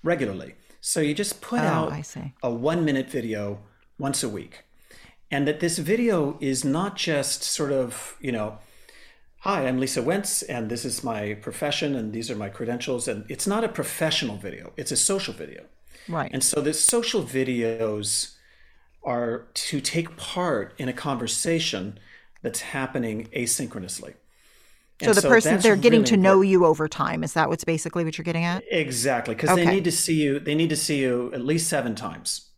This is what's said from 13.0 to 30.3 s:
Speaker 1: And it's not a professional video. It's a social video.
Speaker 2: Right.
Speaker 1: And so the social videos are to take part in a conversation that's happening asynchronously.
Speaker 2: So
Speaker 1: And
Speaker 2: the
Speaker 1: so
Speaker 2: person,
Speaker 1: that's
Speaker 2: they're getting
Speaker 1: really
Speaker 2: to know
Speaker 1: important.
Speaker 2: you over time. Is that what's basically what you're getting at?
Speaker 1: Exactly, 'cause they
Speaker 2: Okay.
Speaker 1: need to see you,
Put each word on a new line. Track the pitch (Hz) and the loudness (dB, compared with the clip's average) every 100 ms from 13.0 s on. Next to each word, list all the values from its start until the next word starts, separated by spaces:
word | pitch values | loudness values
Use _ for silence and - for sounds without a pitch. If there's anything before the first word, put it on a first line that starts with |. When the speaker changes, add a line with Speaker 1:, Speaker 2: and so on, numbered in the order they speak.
| 123 | -4
Speaker 1:
And | 104 107 | -6 -8
it's | 131 - | -6 -2
not | 202 | 0
a | 226 | -2
professional | 220 143 - 156 - 120 104 | -4 -6 -2 0 0 -2 -6
video. | 98 - - - | -10 -12 -14 -10
It's | 131 | -4
a | 143 | 0
social | - 196 190 | 0 0 -4
video. | 90 73 - - - - - - | -10 -12 -14 -20 -20 -20 -20 -8
Speaker 2:
Right. | 170 156 | -4 -4
Speaker 1:
And | 131 | 0
so | 143 - | 2 2
the | 147 | 0
social | 151 - 233 233 220 | 2 2 2 2 -2
videos | 127 131 127 123 113 113 113 107 101 - - - _ _ - _ _ - | -2 -2 0 0 0 0 -2 -2 -2 -2 -4 -10 _ _ -20 _ _ -12
are | - 120 120 120 - | -4 -2 -2 -4 -6
to | - - 147 | -8 -4 -4
take | 135 165 165 - | -2 -2 -4 -8
part | - - 180 123 98 - | -8 -4 0 -2 -4 -6
in | 131 | -6
a | |
conversation | 123 151 127 117 - - 165 160 101 95 104 - - - - | -4 -4 -4 -2 -2 0 0 0 -4 -6 -10 -20 -20 -20 -10
that's | - - | -6 -6
happening | - 139 131 135 117 107 113 | -6 -4 -4 -2 -4 -4 -6
asynchronously. | - 117 - 131 - 92 - - - _ _ _ _ _ - _ _ | -4 -2 -2 -4 -8 -10 -10 -12 -18 _ _ _ _ _ -20 _ _
Speaker 2:
So | 226 | 4
Speaker 1:
And | 208 | 6
Speaker 2:
the | |
Speaker 1:
so | 156 | 8
Speaker 2:
person, | 233 185 | 6 6
Speaker 1:
that's | 208 | 6
Speaker 2:
they're | 214 202 | 6 8
getting | 233 226 | 8 8
Speaker 1:
really | 202 | 6
Speaker 2:
to | 214 | 6
know | 185 196 | 8 8
Speaker 1:
important. | 196 | 8
Speaker 2:
you | 190 170 | 6 6
over | 147 151 | 4 0
time. | - 143 160 | -2 -4 -2
Is | 156 | -4
that | - 147 | 0 0
what's | 160 | 0
basically | - 160 165 175 | 0 -2 -2 -2
what | 165 156 | -4 -4
you're | |
getting | 165 165 | -4 -2
at? | 170 180 - | 0 -2 -2
Speaker 1:
Exactly, | 175 143 123 127 123 117 | -2 0 0 0 0 -2
'cause | 113 151 180 | -2 4 6
they | |
Speaker 2:
Okay. | 165 | 6
Speaker 1:
need | 190 | 4
to | 175 | 2
see | 165 - 160 | 0 0 2
you, | 147 | 2